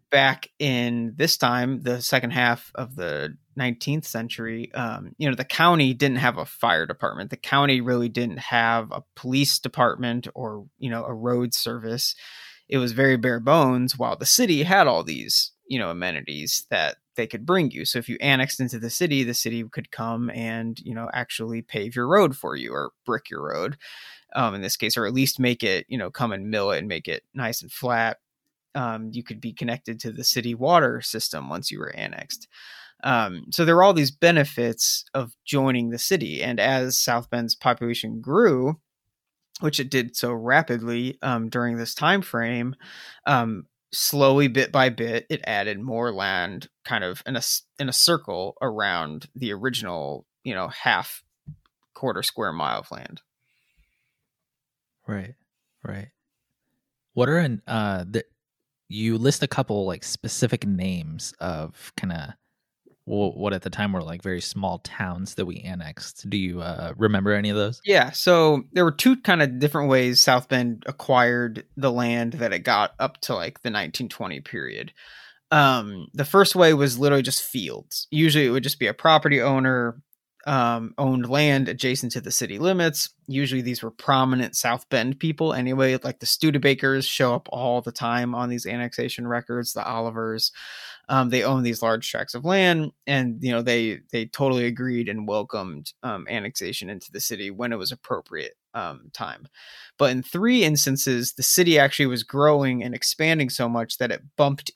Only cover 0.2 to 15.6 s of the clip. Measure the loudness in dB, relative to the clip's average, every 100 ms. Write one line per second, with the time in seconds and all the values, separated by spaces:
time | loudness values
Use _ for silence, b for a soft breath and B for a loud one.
0.2 | 4 2 -6 _ 0 0 0 -2 -4 -2
1.2 | 0 2 2 2 0 -2 -2 -4 0 0
2.2 | 0 2 2 0 -4 -12 -10 -8 -6 -4
3.2 | -6 -10 _ -6 -4 -4 -4 -4 -4 -8
4.2 | -8 -8 -8 -8 -10 -8 -8 -8 -14 -4
5.2 | -2 -2 -4 4 6 6 4 4 0 2
6.2 | 0 -2 -8 -2 2 2 0 -4 -6 -6
7.2 | -10 -12 0 2 4 2 2 0 0 -2
8.2 | -4 -6 -2 2 2 2 -2 -10 -12 -14
9.2 | -2 0 2 0 -2 2 2 2 -2 -4
10.2 | -6 -10 -10 -10 -14 _ -8 -6 -8 -6
11.2 | 0 0 0 -2 -4 -6 -6 -4 -4 -6
12.2 | B B B B _ -2 0 2 4 4
13.2 | 2 0 4 6 6 4 0 -2 -2 -2
14.2 | 2 2 4 4 4 6 6 4 0 -6
15.2 | 0 0 0 -6